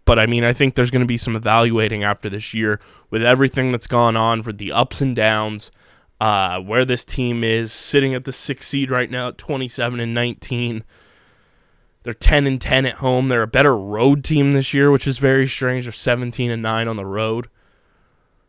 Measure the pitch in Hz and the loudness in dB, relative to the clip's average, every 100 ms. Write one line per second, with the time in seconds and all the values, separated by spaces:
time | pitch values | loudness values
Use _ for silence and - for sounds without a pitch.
0 | - 117 113 120 120 123 135 127 123 127 | 2 4 4 2 0 2 2 2 2 2
1 | 123 117 - 113 110 113 117 113 110 104 | 0 -2 -4 -4 2 2 4 2 0 -2
2 | 104 104 107 104 - 113 107 104 - - | -2 -2 -6 -8 -8 -4 -2 -2 -8 -20
3 | - 113 117 127 135 - 131 123 - 123 | -6 0 4 6 4 2 -2 -2 0 2
4 | 120 113 113 113 113 101 101 73 123 - | 2 2 0 0 -4 -8 -4 0 0 0
5 | 135 117 110 107 107 107 - _ _ _ | -2 0 2 2 -2 -6 -10 _ _ _
6 | _ - 110 104 92 92 92 113 131 123 | _ -4 0 2 0 -4 -2 0 0 0
7 | - - 123 120 113 113 113 - - 143 | -4 -4 -2 -2 0 0 -2 -8 0 2
8 | 135 127 131 131 - 135 - 139 131 127 | 2 0 -8 -8 -8 -8 -6 -4 -2 -2
9 | 123 127 123 - - 139 127 - 120 123 | -2 -4 -8 -8 -8 -6 -6 -4 -4 -4
10 | 117 117 120 113 - 120 120 113 - _ | -4 -2 -4 -4 -6 -6 -4 -6 -12 _
11 | _ _ _ _ _ _ _ _ _ _ | _ _ _ _ _ _ _ _ _ _
12 | - 110 - 151 139 131 - 131 131 - | -12 0 4 4 4 -2 0 0 0 -2
13 | 131 127 131 120 113 127 143 117 98 104 | 0 0 2 0 0 4 4 2 -2 2
14 | 127 147 127 156 139 139 135 139 143 143 | 2 2 2 2 4 2 0 2 4 4
15 | - 123 135 135 131 - 127 127 123 - | 2 0 2 2 0 -2 -4 -4 -8 -6
16 | - 123 123 117 120 117 110 113 113 110 | -2 -2 -2 -4 -4 -2 -2 -2 -2 -4
17 | 98 98 110 117 120 _ _ _ _ _ | -6 -4 -4 -4 -8 _ _ _ _ _
18 | _ _ _ _ | _ _ _ _